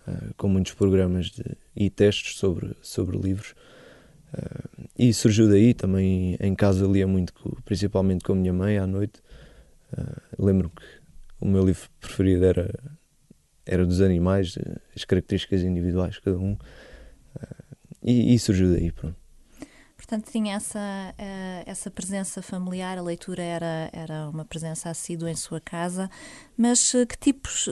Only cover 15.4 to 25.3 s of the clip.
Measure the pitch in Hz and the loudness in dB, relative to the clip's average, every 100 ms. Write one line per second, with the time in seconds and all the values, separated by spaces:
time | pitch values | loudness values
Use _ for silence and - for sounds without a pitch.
15.4 | - 98 90 90 87 90 87 - 101 92 | 0 0 0 0 0 0 -2 -2 -2 -2
16.4 | 98 101 - - - - - - - - | -2 -4 -10 -20 -20 -20 -20 -20 -20 -18
17.4 | - - - - - - - 123 110 120 | -18 -18 -20 -20 -20 -6 0 2 4 4
18.4 | - 95 92 87 85 - 76 90 - - | 4 4 4 2 0 -4 -10 -12 -18 -20
19.4 | _ - - - _ - - 220 - 226 | _ -20 -20 -20 _ -20 -10 -10 -6 -4
20.4 | 208 202 - 214 202 196 190 - 202 190 | -2 -4 -6 -8 -8 -8 -10 -12 -12 -10
21.4 | 185 180 - 185 196 - 185 196 190 190 | -10 -10 -12 -12 -10 -10 -8 -6 -6 -10
22.4 | - 185 185 185 185 185 175 170 - 180 | -10 -8 -6 -6 -6 -6 -6 -8 -8 -8
23.4 | 175 170 170 160 160 - 160 156 151 156 | -6 -4 -4 -6 -8 -10 -10 -10 -8 -10
24.4 | 156 160 160 160 170 160 - 170 165 | -10 -10 -8 -8 -8 -10 -10 -8 -6